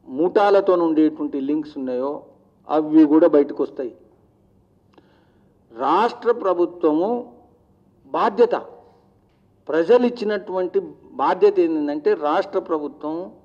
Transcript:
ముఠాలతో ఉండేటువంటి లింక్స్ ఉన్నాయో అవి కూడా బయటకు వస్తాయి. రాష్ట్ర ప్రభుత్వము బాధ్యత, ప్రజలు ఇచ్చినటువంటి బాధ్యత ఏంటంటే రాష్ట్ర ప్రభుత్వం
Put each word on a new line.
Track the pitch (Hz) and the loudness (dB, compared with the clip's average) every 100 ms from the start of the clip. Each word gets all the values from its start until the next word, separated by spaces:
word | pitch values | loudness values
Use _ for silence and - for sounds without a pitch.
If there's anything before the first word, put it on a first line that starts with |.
| - 127 | -10 -4
ముఠాలతో | 180 202 202 196 190 175 165 | 0 2 4 4 4 0 2
ఉండేటువంటి | 156 156 156 147 147 135 | 2 2 0 -8 -6 -4
లింక్స్ | 151 147 143 | -4 -6 -10
ఉన్నాయో | 131 123 135 151 - _ _ _ - 151 | -8 -6 -6 -8 -16 _ _ _ -4 -4
అవి | 156 156 151 | 2 4 6
కూడా | 156 170 151 | 6 6 4
బయటకు | 143 113 139 | 2 -4 -6
వస్తాయి. | - 127 - _ _ _ _ _ _ _ _ _ _ _ _ _ _ _ _ _ | -6 -12 -14 _ _ _ _ _ _ _ _ _ _ _ _ _ _ _ _ _
రాష్ట్ర | 113 135 175 233 - 220 233 | -6 -2 0 0 -2 -4 -2
ప్రభుత్వము | 190 175 170 175 160 151 196 240 240 - _ _ _ _ _ _ _ 156 | -2 0 -2 0 0 0 -2 -4 -8 -20 _ _ _ _ _ _ _ -2
బాధ్యత, | 220 202 233 135 - - _ _ _ _ _ _ _ _ - | -2 2 2 2 -8 -20 _ _ _ _ _ _ _ _ -4
ప్రజలు | 156 170 247 240 | -2 4 4 2
ఇచ్చినటువంటి | 240 214 208 208 185 180 196 165 - - 127 | -2 -4 -4 -4 -6 -2 -4 -4 -18 -18 -4
బాధ్యత | 147 180 202 196 170 | -2 4 4 4 0
ఏంటంటే | 156 147 147 147 190 147 | 0 -4 -4 -2 0 0
రాష్ట్ర | 175 196 190 180 | -2 -2 -6 -4
ప్రభుత్వం | 156 147 - 151 165 196 - | -6 -6 -10 -10 -10 -12 -18